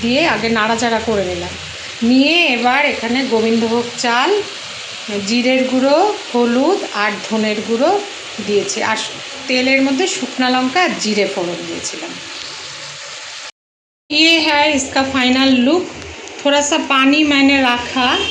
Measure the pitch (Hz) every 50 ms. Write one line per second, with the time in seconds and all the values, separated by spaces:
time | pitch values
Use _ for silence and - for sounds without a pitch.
0 | 202 233 247 285 339 311 233 208 226 226 226 220 214 220 233 226 247 233 226 220
1 | 220 233 220 202 185 180 180 175 175 160 - - - - - - - - - -
2 | 233 233 254 262 277 302 330 349 339 294 247 226 233 247 254 277 294 277 - -
3 | 220 226 240 262 269 220 226 220 220 226 226 226 233 220 226 240 240 240 - -
4 | - 240 233 247 269 349 415 415 403 - - - - - - - - - - -
5 | - - 208 202 202 196 233 247 233 254 262 262 254 - 247 262 254 277 285 320
6 | 392 427 392 - - - - 240 240 233 240 254 277 330 403 403 - - - 208
7 | 208 214 202 190 - - 220 220 214 214 208 214 196 202 233 226 277 339 403 403
8 | 403 - - - - - - - 196 196 208 202 175 - - 220 208 220 220 220
9 | - - - - - - - - 262 262 254 254 254 262 269 269 269 277 269 262
10 | 370 359 - - 254 - - - 254 247 254 254 254 254 - 359 359 320 202 -
11 | - 214 208 208 196 180 - 196 170 175 175 170 170 170 165 - - - - -
12 | 160 170 175 175 - - - - - - - - - - - - - - - -
13 | - - - - - - - - - - - _ _ _ _ _ _ _ _ _
14 | _ - 294 302 320 330 330 330 311 311 294 294 294 302 294 262 - - - 269
15 | 269 269 269 262 247 254 254 262 269 269 262 247 240 269 320 370 359 - - -
16 | - - - - - - - - - 285 285 294 285 285 330 302 - - 277 269
17 | 269 269 285 302 311 294 285 277 277 269 277 269 262 247 240 247 240 - - 262
18 | 247 254 311 403 403 -